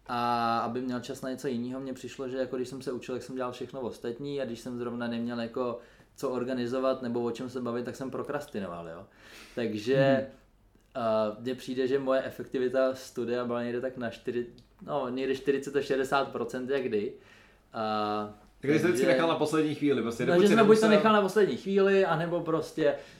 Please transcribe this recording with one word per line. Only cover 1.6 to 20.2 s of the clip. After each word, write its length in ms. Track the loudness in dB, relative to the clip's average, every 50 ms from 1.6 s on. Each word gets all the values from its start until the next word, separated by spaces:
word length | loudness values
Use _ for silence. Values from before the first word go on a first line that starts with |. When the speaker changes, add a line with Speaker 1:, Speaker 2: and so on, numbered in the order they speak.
| -4 -6 -6 -8
Speaker 1:
Mně 120 | -8 -10 -10
přišlo, 360 | -10 -12 -12 -10 -8 -8 -6
že 80 | -4 -4
jako 180 | -4 -4 -4
když 120 | -4 -4 -6
jsem 140 | -8 -8 -8
se 100 | -6 -6
učil, 220 | -6 -6 -6 -8
tak 80 | -8 -8
jsem 140 | -8 -6
dělal 160 | -6 -6 -6 -6
všechno 280 | -8 -10 -10 -8 -8
ostatní 600 | -8 -8 -8 -6 -8 -8 -6 -6 -6 -6 -6 -4
a 40 | -4
když 160 | -6 -6 -8
jsem 180 | -8 -8 -8 -6
zrovna 280 | -6 -6 -6 -6 -4
neměl 340 | -4 -4 -4 -4 -4 -4 -4
jako 380 | -6 -6 -4 -4 -4 -4 -4 -6 -10 -18 -20 -20 _ _ _
co 140 | -6 -4 -4
organizovat 720 | -2 -2 -2 -2 -2 -2 -2 -2 -2 0 0 0 0 0 -2
nebo 200 | -4 -2 -2 -2
o 80 | -2
čem 200 | -4 -4 -6 -8
se 100 | -6 -6
bavit, 240 | -4 -4 -4 -4 -4
tak 120 | -6 -8
jsem 140 | -8 -8 -6
prokrastinoval, 800 | -6 -6 -6 -6 -6 -6 -8 -8 -8 -8 -6 -6 -8 -10 -10 -12
jo. 160 | -12 -14 -16 -18 _ -20 -20 -20 -20 -20 -20 -10 -6
Takže, 640 | -4 -4 -2 -2 -2 0 2 4 6 6 6 4 4
Speaker 2:
Mhm. 60 | 0 -2 -8 -18 _ _ _ _ _ _ _ _ _ _ -6 -2 0
Speaker 1:
a 320 | 2 2 2 2 0 -2 -4
mně 140 | -6 -6 -6
přijde, 320 | -6 -6 -4 -2 0 2
že 120 | 2 2 2
moje 240 | 2 2 2 2 2
efektivita 720 | -2 -6 -10 -8 -6 -2 -2 0 2 2 2 2 2 0
studia 500 | -2 -8 -10 -6 -4 -2 -2 -2 -2 -2
byla 180 | -2 -2 -2 -2
někde 180 | -2 -4 -4
tak 160 | -4 -6 -6
na 140 | -6 -6 -6
čtyři-, 360 | -6 -6 -6 -4 -2 -2 -4 -4 -8 -20 -20 _ _ _ -8
no, 220 | -6 -4 -2 -2 -2
někde 260 | -2 -2 0 0 -2
čtyřicet 400 | 0 2 2 0 2 0 -2 -2
až 80 | -2 0
šedesát 440 | 2 0 0 0 2 2 2 2 0
procent, 420 | -2 -4 -6 -4 -6 -6 -4 -2
jak 120 | -2 -2 0
kdy. 300 | 0 0 -2 -2 -2 -6 -10 -16 -20 -20 -20 -20 -20 _ _ _ _ -6
A 600 | -4 -2 -2 0 0 0 0 -2 -2 -4 -6 -10 -14 -20 -20 _ _
Speaker 2:
Tak 100 | 0 2
když 100 | 2 4
jsi 60 | 4
vždycky 200 | 2 2 2 4
Speaker 1:
takže 60 | 4 4
Speaker 2:
nechal 120 | 4 4 2
na 60 | 2
poslední 400 | 2 0 2 2 2 2 2 0
chvíli, 280 | 0 2 2 2 2 0
prostě, 240 | 0 -2 -2